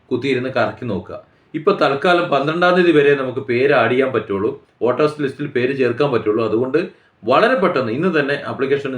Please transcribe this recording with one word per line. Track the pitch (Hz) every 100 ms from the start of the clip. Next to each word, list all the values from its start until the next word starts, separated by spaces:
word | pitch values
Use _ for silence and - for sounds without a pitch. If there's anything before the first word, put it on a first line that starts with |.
| _
കുത്തിയിരുന്ന് | 123 139 127 127 123
കറക്കി | 107 - 123
നോക്കുക. | 92 - 78 - _ _ 160
ഇപ്പോൾ | 175 -
തൽക്കാലം | 147 139 185 175 147
പന്ത്രണ്ടാം | 139 143 170 180 180
തീയതി | 170 151
വരെ | 143 139
നമുക്ക് | 131 117 107
പേര് | 120 139 135
ആഡ് | 117
ചെയ്യാൻ | 127 131
പറ്റുള്ളൂ, | 117 - 98 110 139 _ _
വോട്ടേഴ്സ് | 113 123 151 147
ലിസ്റ്റിൽ | 139 - 143 120
പേര് | 127 135
ചേർക്കാൻ | 123 117 147
പറ്റുള്ളൂ. | 117 107 107 113
അതുകൊണ്ട് | 110 127 147 185 - _ _ 98
വളരെ | 143 226 254
പെട്ടെന്ന് | 185 135 117 123
ഇന്ന് | 185 160
തന്നെ | 135 143 -
ആപ്ലിക്കേഷൻ | 113 135 143 139